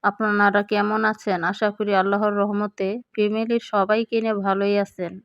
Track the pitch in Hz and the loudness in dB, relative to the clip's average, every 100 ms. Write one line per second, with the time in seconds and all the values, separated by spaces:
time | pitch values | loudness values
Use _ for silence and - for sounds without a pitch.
0 | 202 202 214 208 202 202 202 208 208 214 | -2 -2 -2 2 4 2 0 0 0 0
1 | 214 214 - 180 170 196 214 202 208 196 | -2 -2 -2 -2 -2 0 -2 -2 0 2
2 | 190 202 214 202 202 202 208 - 190 226 | 2 2 0 0 0 -2 -4 -4 -4 -4
3 | - - 208 214 226 233 - 208 196 214 | -8 -2 0 0 -2 -2 0 -2 2 0
4 | 226 226 226 208 196 196 202 202 196 - | 0 -2 0 -2 0 0 2 0 -2 -6
5 | 175 185 | -10 -10